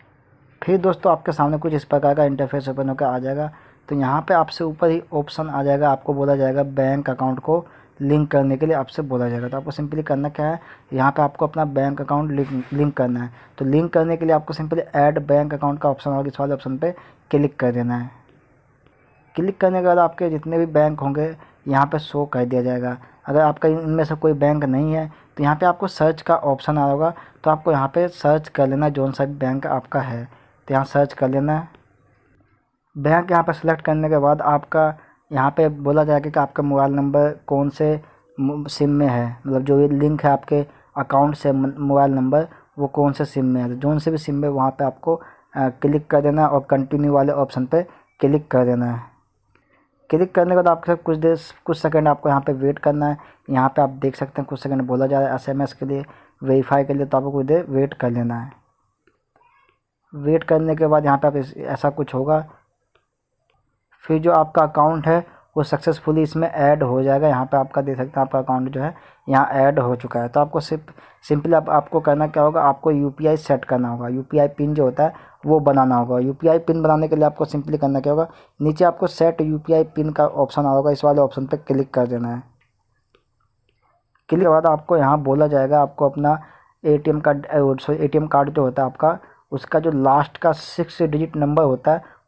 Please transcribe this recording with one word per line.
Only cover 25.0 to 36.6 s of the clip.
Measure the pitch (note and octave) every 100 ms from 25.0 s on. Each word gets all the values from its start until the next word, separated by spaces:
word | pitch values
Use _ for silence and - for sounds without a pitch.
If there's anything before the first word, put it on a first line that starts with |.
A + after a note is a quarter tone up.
| D#3 - _ -
तो |
यहाँ | C#3+ D3+
पे | F3+
आपको | F3 F#3+
सर्च | - D#3+ D#3+
का | - E3
ऑप्शन | C#3+ C3+ - D3+
आ |
रहा | C#3
होगा, | C#3+ D#3+ E3 - _
तो | D#3
आपको | D#3 E3
यहाँ | C#3 C3+
पे | E3+ F3
सर्च | - D3 D#3 D#3
कर | - C3+
लेना | C3+ D3+
है |
जौन | C#3+ C3+
सा | C3 C#3
भी |
बैंक | C#3+ B2+ C3+ D3+
आपका | C3 - C#3
है, | C3 A#2 A#2+ _ _ _ -
तो |
यहाँ | C3+ C3+
सर्च | C#3+ C#3+
कर | - C3
लेना | C3+ D3
है। | D#3 E3 - _ _ _ _ _ _ _ _ _ _ _ D3
बैंक | D3 E3 F3+
यहाँ | E3+
पे | E3
सिलेक्ट | D#3 D#3+ D#3
करने | D#3+ D#3 D#3
के | D3+
बाद | C#3+ D3+
आपका | D3 D3 - D#3 D#3 D#3 - _ -
यहाँ | C#3+ C#3
पे | D3 D#3+
बोला | D3 C#3+ D3+
जाएगा | D3+ C#3+ D3
कि | D#3
आपका | C#3 -